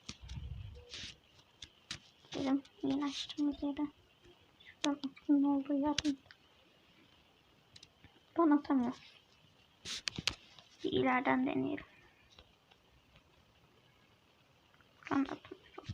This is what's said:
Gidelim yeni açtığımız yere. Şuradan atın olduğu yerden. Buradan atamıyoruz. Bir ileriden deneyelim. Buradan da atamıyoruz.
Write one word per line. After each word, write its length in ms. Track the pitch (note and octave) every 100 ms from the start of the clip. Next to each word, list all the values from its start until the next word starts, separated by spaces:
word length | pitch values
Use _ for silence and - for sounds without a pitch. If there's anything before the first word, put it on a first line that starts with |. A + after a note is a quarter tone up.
| - - - - - - - - - - - - _ - - - - _ - - - _ -
Gidelim 320 | C#4+ C4+ C#4 - -
yeni 220 | C4+ C#4 C#4+
açtığımız 580 | - - - D4 C#4
yere. 240 | C#4+ C#4+ D4 - _ _ - - _ - -
Şuradan 340 | - D4 C#4+ C4+
atın 340 | - - C#4+
olduğu 300 | C#4+ C#4 C#4+
yerden. 440 | C#4+ D4 D4 D4+ C#4 - - _ _ _ _ _ - - - _ _ _ _ _ - - _ - - _ -
Buradan 200 | D#4+ D4
atamıyoruz. 560 | - C4+ A#3+ - - - _ _ - _ _ _ - - - - - - - - - -
Bir 80 | -
ileriden 560 | B3+ C4 B3+ C4 B3+ C4+
deneyelim. 380 | C4+ C#4 D4 - - - - - - - _ - - _ - _ - _ _ _ _ _ _ - _ _ _ _ _ _ _ _ - - -
Buradan 240 | - C#4 C4+
da 60 |
atamıyoruz. 580 | - - - - - -